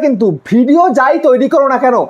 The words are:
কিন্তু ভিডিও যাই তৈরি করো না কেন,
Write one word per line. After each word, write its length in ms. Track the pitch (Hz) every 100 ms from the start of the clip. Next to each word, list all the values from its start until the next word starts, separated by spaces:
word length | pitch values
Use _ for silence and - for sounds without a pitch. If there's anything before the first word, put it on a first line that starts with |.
কিন্তু 220 | 294 214 214 151 -
ভিডিও 320 | 226 254 320 370 294
যাই 180 | 262 330 320
তৈরি 200 | 247 269
করো 120 | 320 269
না 60 | 254
কেন, 120 | 254 226